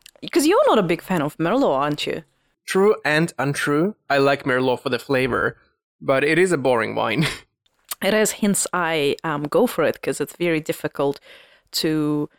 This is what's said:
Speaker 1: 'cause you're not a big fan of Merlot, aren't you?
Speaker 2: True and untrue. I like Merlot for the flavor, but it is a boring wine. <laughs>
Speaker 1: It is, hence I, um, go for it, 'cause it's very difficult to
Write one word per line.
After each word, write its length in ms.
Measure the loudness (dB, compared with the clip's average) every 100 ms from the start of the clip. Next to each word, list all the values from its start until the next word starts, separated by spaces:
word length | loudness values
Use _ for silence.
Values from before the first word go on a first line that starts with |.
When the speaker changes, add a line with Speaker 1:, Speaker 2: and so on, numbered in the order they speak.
| -20 -16 -2
Speaker 1:
'cause 140 | 0 4
you're 200 | 4 4
not 120 | 4
a 40 |
big 200 | 2 -2
fan 200 | -2 -2
of 140 | -2 -2
Merlot, 380 | -2 0 2 0
aren't 240 | 0 -4 -6
you? 160 | -8 -10 _ _ _
Speaker 2:
True 320 | -4 2 4 2
and 280 | 2 0 0 -2
untrue. 560 | -4 -2 0 0 0 -4 -2
I 100 | 2
like 260 | 2 0
Merlot 360 | 0 0 0 -2
for 80 | -4
the 100 | -6
flavor, 580 | -2 -2 0 -2 -2 -6 _ _ _ _
but 240 | -2 0
it 140 | 2 2
is 140 | 2
a 60 | 2
boring 360 | 2 2 0
wine. 320 | -2 -2 0 -2
<laughs> 60 | -4 -16 _ _ _ -16 -6
Speaker 1:
It 100 | 0
is, 200 | 2 0 0
hence 240 | 0 0 -2
I, 420 | -4 -2 0 0 -2
um, 200 | -4 -4
go 220 | 0 2 2
for 160 | 0
it, 200 | -2 -2
'cause 180 | -4 -4
it's 160 | -6 -4
very 240 | -2 -2
difficult 580 | -4 -6 -6 -2 -2 -4 -12 -20 _ _ _ -4
to 480 | -2 0 0 -2 -6